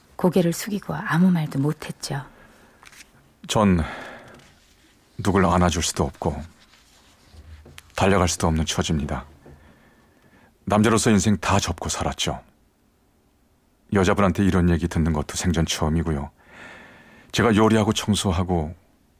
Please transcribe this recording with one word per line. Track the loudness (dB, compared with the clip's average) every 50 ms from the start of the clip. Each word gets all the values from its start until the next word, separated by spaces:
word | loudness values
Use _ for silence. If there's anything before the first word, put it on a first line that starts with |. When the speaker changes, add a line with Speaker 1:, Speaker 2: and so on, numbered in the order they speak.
| _ _ _
Speaker 1:
고개를 | -2 0 2 2 2 2 0 0
숙이고 | -4 -6 -8 -8 -8 -8 -8 -8
아무 | -8 -4 0 2 4 4 4
말도 | 4 2 -2 -4 -2 -2
못했죠. | -2 -2 -2 -6 -10 -14 -14 -12 -10 -8 -8 -8 -10 -12 -20 -20 -20 -20 -20 _ _ _ _ _ -20 -20 -20 -20 -20 _ _ _ _ _ _ _ -8
Speaker 2:
전 | -2 0 2 4 4 4 2 0 -4 -8 -14 -16 -16 -18 -20 -20 -20 -20 -20 -20 -20 _ _ _ _ _ _ _ _ _ _ _ _ _
누굴 | -6 -2 0 2 2 4
안아줄 | 4 4 4 2 2 2 0
수도 | -4 -4 -2 -2 -4
없고 | -4 -4 -4 -4 -4 -4 -6 -10 -14 -18 _ _ _ _ _ _ _ _ _ _ _ _ _ _ _ -20 -20 -20 -20 -20 -20 -20 -20 -20 -20 -20 _ -4
달려갈 | 0 2 2 4 4 2
수도 | 0 0 -2 -2
없는 | 0 0 0 -2
처지입니다. | -2 -2 -4 -2 -2 -2 -2 -4 -4 -8 -8 -10 -14 -20 -20 -20 -20 -20 -20 -20 -20 -20 _ _ _ _ _ _ _ _ _ _ _ _ _ _ _ _ _ -4
남자로서 | 0 2 4 4 4 4 4 4 4
인생 | 4 4 4 2 0
다 | 0 0 0 0 0
접고 | 0 -2 -6 -6 -6 -6
살았죠. | -6 -4 -6 -6 -6 -6 -6 -6 -6 -8 -10 _ _ _ _ _ _ _ _ _ _ _ _ _ _ _ _ _ _ _ _ _ _ _ _ _ _ _ _ -2 0
여자분한테 | 2 2 2 2 2 2 0 2 2 0
이런 | 2 2 2 2 2
얘기 | 2 0 -2
듣는 | -2 -2 0 0 0 0
것도 | -2 -4 -6 -6
생전 | -6 -2 -2 0 0 -2
처음이고요. | -2 -2 -2 -2 -2 -2 -2 -2 -4 -4 -6 -8 -10 -14 _ _ -20 -20 -20 -20 -20 -20 -20 -20 -20 -20 -20 -20 -20 -20 -20 -16 _
제가 | -2 0 2 4 4
요리하고 | 6 4 6 4 4 2 2 0
청소하고 | -2 -2 -2 -2 0 0 -2 0 -2 0 0 0 -2 -2 -4 -8 -14 _ _ _ _ _ _ _